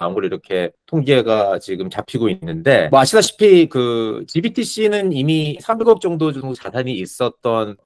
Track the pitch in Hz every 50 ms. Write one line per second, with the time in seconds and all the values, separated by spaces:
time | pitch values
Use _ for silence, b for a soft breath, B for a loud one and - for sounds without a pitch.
0 | 85 87 92 101 95 90 92 - - - 95 92 87 85 - _ _ _ 165 160
1 | 139 135 139 127 107 113 110 110 101 98 95 - - - 95 87 95 92 - 104
2 | - - - 117 117 107 92 - - 85 80 80 82 139 131 104 82 76 135 135
3 | 131 135 - 220 190 - - - 214 208 190 175 160 156 - 131 123 120 117 117
4 | 113 110 113 107 - - - 160 180 233 - 254 226 - - 220 220 208 208 208
5 | 196 190 160 131 135 151 160 156 151 151 143 - - - 226 226 226 233 226 -
6 | - 180 170 160 160 156 139 135 131 135 127 - - 92 - 127 127 127 123 95
7 | 92 - - - 127 120 - _ - 120 113 113 107 104 101 - _